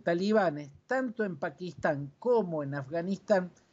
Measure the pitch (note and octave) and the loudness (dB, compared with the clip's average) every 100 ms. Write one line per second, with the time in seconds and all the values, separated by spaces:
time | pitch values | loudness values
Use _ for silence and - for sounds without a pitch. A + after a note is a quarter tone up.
0 | E3+ E3+ G3+ G#3+ F3 D3 C#3+ - - C4 | -2 0 4 4 4 0 -10 -18 -4 -2
1 | B3+ A3 G3+ D3 F3 C#3 F3+ - E3+ C#3+ | -2 -2 -4 -4 -6 -6 -10 -2 0 0
2 | C#3+ - B3 A#3 F3+ D#3 C#3 C#3 C3 E3 | -4 -4 2 2 2 -2 -4 -6 -4 -4
3 | F3+ F#3+ - F#3+ F3+ - _ | -2 -4 2 2 2 -10 _